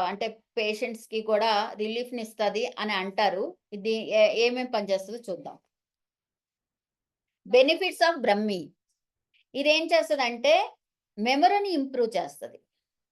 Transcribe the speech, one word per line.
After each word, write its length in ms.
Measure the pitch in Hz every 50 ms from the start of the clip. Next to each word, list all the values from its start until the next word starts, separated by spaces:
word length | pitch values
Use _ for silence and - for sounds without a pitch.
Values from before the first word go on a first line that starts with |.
| 185
అంటే 200 | 180 196 196 226 220 214 - _ _ _
పేషెంట్స్‌కి 680 | 240 220 214 214 214 254 233 226 220 - - 220 220 214
కూడా 280 | 220 220 208 220 226 214 202 214 - - 202
రిలీఫ్‌ని 460 | 214 220 220 233 247 240 247 240 220
ఇస్తది 400 | 220 - - - 208 185 214 240 247 - -
అని 180 | 208 214 208
అంటారు. 480 | 190 190 196 190 - 214 196 170 185 240 330 - - _ _
ఇది 240 | - 202 190 220 220 220 214 143 196
ఏ-, 200 | 214 214 202 139 208
ఏమేం 300 | 233 240 247 254 254 247
పనిచేస్తదో 500 | 240 220 202 196 190 190 190 190 214 240
చూద్దాం. 360 | - - 180 160 143 143 - - _ _ _ _ _ _ _ _ _ _ _ _ _ _ _ _ _ _ _ _ _ _ _ _ _ _ _ _ _ _ _ _ _ _ _ _ _
Benefits 540 | 185 202 247 262 285 330 330 381 359 - -
of 160 | 339 330 339 302
బ్రహ్మి. 420 | 226 208 202 208 214 214 202 180 147 147 - _ _ _ _ _ _ _ _ _ _ _ _ _ _ _ -
ఇదేం 300 | 262 285 294 302 320 330 330
చేస్తదంటే 640 | 339 330 311 - 302 277 254 233 240 226 240 277 311 370 415 - - _ _ _ _ _ _ _ _ 208
మెమరీని 520 | 208 240 269 277 330 370 392 403 403 403
ఇంప్రూవ్ 380 | 349 294 269 269 262 254 233 220
చేస్తది. 480 | - 180 170 143 - - - - - - _ _ _ _ _ _ _ _ _ _